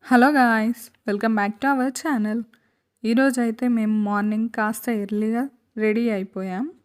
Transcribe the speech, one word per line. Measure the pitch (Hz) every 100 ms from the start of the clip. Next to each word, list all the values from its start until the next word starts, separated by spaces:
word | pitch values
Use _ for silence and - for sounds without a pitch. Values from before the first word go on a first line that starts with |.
| -
Hello | 247 254
guys, | 294 247 220 220 233 - _ -
welcome | 202 226 220
back | 202 208
to | 269
our | 269 254 262
channel. | 320 262 214 226 226 _ _ _ _ _ 220
ఈరోజైతే | 233 269 254 233 226 247 233
మేము | 214 214 208
మార్నింగ్ | 208 208 214 226 226
కాస్త | 214 220 - 220
ఎర్లీగా | 202 208 214 233 277 _ _ 226
రెడీ | 214 214 233 202
అయిపోయాం. | 190 196 190 185 285 381